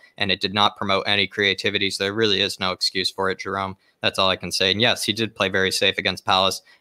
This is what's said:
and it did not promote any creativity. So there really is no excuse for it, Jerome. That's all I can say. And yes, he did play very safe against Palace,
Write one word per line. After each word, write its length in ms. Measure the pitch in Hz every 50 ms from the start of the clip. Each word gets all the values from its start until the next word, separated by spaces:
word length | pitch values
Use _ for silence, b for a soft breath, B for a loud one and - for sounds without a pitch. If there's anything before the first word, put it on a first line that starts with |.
| b b b -
and 140 | 101 98
it 100 | 92 92
did 120 | - 98 92
not 220 | 107 104 104 - -
promote 260 | 107 101 98 98 - -
any 200 | 104 101 98 95
creativity. 600 | - - 104 98 92 92 - 107 98 104 101 95
So 140 | 92 - 98
there 80 | 98 101
really 280 | 110 113 107 98 95
is 180 | 101 95 - -
no 120 | 98 92 90
excuse 360 | - - - - 98 92 90
for 200 | - - 95 95
it, 100 | 92 -
Jerome. 360 | - 98 95 98 98 95 95 - _ _ _ _
That's 180 | - 107 - -
all 100 | 98 92
I 60 | 92
can 160 | 90 - 87
say. 200 | - - 95 95
And 100 | 95 101
yes, 220 | 117 120 - - -
he 100 | - -
did 200 | 110 113 107 -
play 120 | - 104 95
very 220 | 92 95 95 95
safe 260 | 87 - - 98 95 -
against 280 | 92 98 92 - -
Palace, 360 | - 98 92 95 95 92 - b b b b